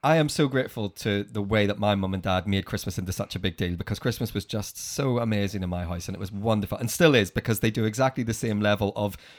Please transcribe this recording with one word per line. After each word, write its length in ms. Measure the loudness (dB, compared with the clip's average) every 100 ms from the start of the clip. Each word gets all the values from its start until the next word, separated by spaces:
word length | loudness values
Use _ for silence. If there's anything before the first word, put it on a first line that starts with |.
I 140 | 4 4
am 120 | 4
so 200 | 2 2
grateful 420 | 2 -2 -4 -6
to 340 | -4 -2 0
the 160 | -2 -4
way 240 | 0 2
that 140 | 2 2
my 160 | 2
mum 180 | 2 0
and 100 | -2
dad 240 | 0 0 2
made 200 | 0 0
Christmas 320 | -4 -4 -6
into 120 | -4
such 240 | -4 -6
a 40 | -4
big 180 | -4 -2
deal 180 | -4
because 240 | -2 -4 -2
Christmas 360 | -2 -2 -4
was 100 | -4
just 320 | -6 -6 -8 -10
so 420 | -10 -2 0 0
amazing 440 | 0 0 -2 -2
in 80 | -4
my 140 | -4 -4
house 220 | -6 -6
and 60 |
it 60 | -8
was 100 | -8
wonderful 460 | -6 0 0 0 -4
and 140 | -6
still 240 | 4 6
is 160 | 6 4
because 300 | 0 0 2
they 100 | 2
do 160 | 2 0
exactly 360 | 2 0 0
the 120 | -4
same 260 | -2 0 2
level 320 | 4 4 2 0
of 200 | -4 -4 -18